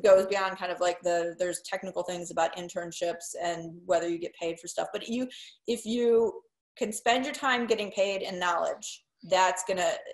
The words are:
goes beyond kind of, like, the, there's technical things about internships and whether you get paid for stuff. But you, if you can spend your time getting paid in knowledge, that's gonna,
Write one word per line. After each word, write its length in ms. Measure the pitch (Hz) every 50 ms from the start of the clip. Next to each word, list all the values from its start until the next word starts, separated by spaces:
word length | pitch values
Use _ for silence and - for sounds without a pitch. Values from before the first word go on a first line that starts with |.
goes 240 | - 208 190 190 190
beyond 320 | 190 202 196 190 190 185
kind 140 | - 190 180
of, 80 | 175 170
like, 220 | 180 175 175 -
the, 340 | - 175 175 170 170 170 165
there's 240 | - 180 180 175 - -
technical 380 | - 196 190 - 190 - 180
things 300 | 180 - 180 175 175 175
about 240 | 175 170 165 165 -
internships 800 | 185 175 175 - 185 175 170 165 - 175 170 165 170 - - - - 175
and 300 | 170 170 165 165 165 165 175 175
whether 220 | 180 180 165 170
you 120 | 175 170 165
get 140 | 170 - -
paid 220 | - 175 165 165
for 120 | 165 - 175
stuff. 180 | - - 170 - -
But 160 | 202 - -
you, 180 | 226 247 254 254 - - - - - _ -
if 180 | - 240 226 -
you 580 | 214 233 240 240 233 233 226 233 208 - - - _ _ _ _ _ -
can 140 | - 254 214
spend 340 | 214 - - 233 240 262 262
your 80 | 294 277
time 340 | - 294 269 247 240 240
getting 240 | 220 226 208 208 196
paid 300 | - 202 190 202 196 190
in 180 | 185 185 185 180
knowledge, 640 | 180 175 170 170 165 147 - - - - - - _ _ _ _ - 165
that's 340 | 185 185 185 185 180 - -
gonna, 280 | - 190 180 175 165 - - - -